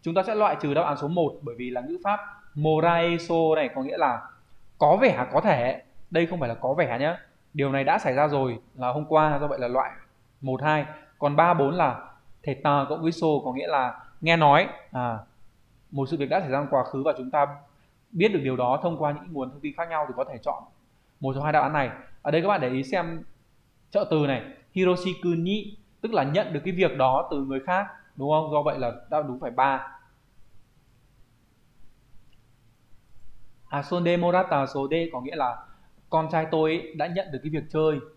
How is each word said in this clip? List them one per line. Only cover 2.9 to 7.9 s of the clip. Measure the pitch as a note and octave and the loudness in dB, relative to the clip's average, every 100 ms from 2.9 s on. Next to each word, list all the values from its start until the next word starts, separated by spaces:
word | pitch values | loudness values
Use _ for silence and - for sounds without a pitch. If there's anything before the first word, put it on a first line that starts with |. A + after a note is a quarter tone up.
| E3+ E3+ E3+ E3+ E3 D#3+ D#3 | 4 2 0 0 2 4 4
này, | C3+ | 2
có | C#3 | -2
nghĩa | C3+ - | -6 0
là | C#3+ A#2 - - _ - - - | 0 0 -8 -20 _ -20 -20 2
có | D3+ F#3 | 4 6
vẻ | B3+ - B2+ | 4 2 0
có | C#3+ | 0
thể. | G#3+ C#3+ A#2+ - - - - | 2 2 2 -2 -10 -18 -2
Đây | E3 E3+ | 0 0
không | F3+ | -2
phải | B2+ | -4
là | |
có | A2+ B2+ | -4 -2
vẻ | D3+ D3 A#2+ | 0 0 0
nhá. | D3 F3 - _ _ | -2 -2 -12 _ _
Điều | D3 C#3 | -2 0
này | C#3 | 0
đã | C3+ | 2